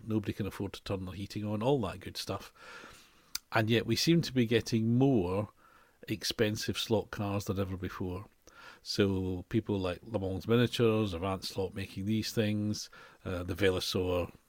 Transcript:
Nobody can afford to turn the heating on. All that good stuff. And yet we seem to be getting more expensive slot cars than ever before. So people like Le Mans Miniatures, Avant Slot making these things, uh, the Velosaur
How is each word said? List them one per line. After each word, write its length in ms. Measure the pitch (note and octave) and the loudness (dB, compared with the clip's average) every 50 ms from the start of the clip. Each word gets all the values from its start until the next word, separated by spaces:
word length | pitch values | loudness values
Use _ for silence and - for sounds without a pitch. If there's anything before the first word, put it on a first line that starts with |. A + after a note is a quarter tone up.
| - | -4
Nobody 260 | A2+ G#2+ A2 G2+ G#2 | -2 -2 0 0 -2
can 140 | - - G#2+ | -4 -4 -4
afford 260 | F#2+ - - G#2 F#2+ | -6 -4 -6 -6 -6
to 100 | - - | -8 -8
turn 220 | - - G2+ F#2+ F#2 | -6 -4 -4 -4 -4
the 80 | F2+ | -6
heating 320 | E2+ F#2 G2 - - G#2 G#2 | -8 -8 -8 -8 -6 -6 -4
on. 180 | G#2 G#2+ G#2 | -4 -2 0
All 160 | A2+ C3 D3 C3+ | 2 2 2 2
that 180 | G#2+ F2 - F#2+ | 2 -2 -4 -6
good 160 | - - - | -10 -10 -10
stuff. 360 | - - - F#2+ F#2+ - - - - - - - - - - - - - - _ _ _ _ - - _ - | -8 -6 -6 -6 -8 -8 -12 -20 -20 -20 -18 -18 -18 -18 -20 -20 -20 -20 -20 _ _ _ _ -12 -12 _ 0
And 160 | - A2+ A2 G#2+ | 2 4 4 6
yet 180 | A#2 A2 A2 | 4 4 4
we 100 | A2+ A2+ | 2 2
seem 260 | - - D#3+ E3+ E3+ | 2 4 6 6 6
to 100 | - - | 4 2
be 140 | B2 B2+ A#2+ | 2 2 2
getting 500 | A2 A#2+ A2 - - A#2+ A2+ A2 A2+ A#2+ | 4 4 2 2 2 2 2 4 4 4
more 540 | B2 C3+ C#3 C3+ G#2+ F2 F2 F#2 G2+ G#2+ - - _ _ - - - _ _ _ _ - - | 6 6 6 6 4 2 2 0 -2 -2 -4 -8 _ _ -20 -20 -20 _ _ _ _ -8 -8
expensive 720 | A2 - - - - - A2 G#2+ G#2+ A2 - - G#2 - | -6 -4 -4 -2 0 2 2 2 0 -2 -2 -4 -4 -2
slot 320 | - - A#2 - A2+ - | 0 2 2 2 2 0
cars 340 | - - G#2 G2+ G2 G2+ - | -4 -4 -2 -2 -2 -2 -2
than 160 | - F#2+ F#2+ | -2 -2 -2
ever 160 | F#2+ F#2 F#2+ | -2 -4 -4
before. 480 | F2+ F#2 F2+ - - G2 F2+ F2+ F2+ G2 - _ _ _ - - - - - - - | -6 -6 -6 -6 -6 -6 -6 -6 -8 -10 -14 _ _ _ -20 -20 -20 -20 -20 -20 -14
So 640 | - - - - G2+ G2 G2 F#2+ F#2+ F#2 F#2 F2+ F2+ - | -10 -4 2 2 4 4 4 2 0 -2 -4 -4 -4 -2
people 280 | - A2+ - - G#2 G2 | -2 -2 0 0 -2 0
like 220 | F#2 F2+ F2 - - | 0 -2 -4 -4 -6
Le 120 | A#2 A2+ G2+ | -6 -4 -4
Mans 300 | F#2+ F#2+ F#2+ F2+ - G#2+ | -2 -2 -4 -4 0 2
Miniatures, 640 | A#2 A#2+ A#2+ A2+ - - A#2+ A2 A2 A2 A2 G2+ | 4 4 4 4 2 2 4 4 4 2 2 0
Avant 320 | F#2 E2 F#2 G2 F#2+ F#2 - | -2 -2 -2 -2 -2 -4 -6
Slot 300 | - - G2 F#2+ F2 - | -8 -4 -4 -4 -4 -4
making 320 | G#2+ G2 - - G2 F#2+ | -6 -8 -8 -6 -6 -2
these 260 | G#2 A2 A2 G#2 - | -2 0 0 -2 -2
things, 560 | - A#2+ G#2+ G#2 G#2+ G#2 G#2 G#2+ G#2 - - - - - - - - _ - | 0 0 0 2 2 0 0 -2 -2 -4 -6 -12 -16 -20 -20 -20 -18 _ -8
uh, 160 | F#2+ F#2 F2 | -6 -6 -4
the 120 | F2+ G2 F#2+ | -4 -4 -2
Velosaur 800 | E2+ G2+ F#2+ F#2 F2+ - - - G2+ F2+ F2+ F2+ F2 F2 - - - _ | 2 4 4 4 2 0 -2 -2 -2 0 0 0 0 -2 -4 -8 -16 _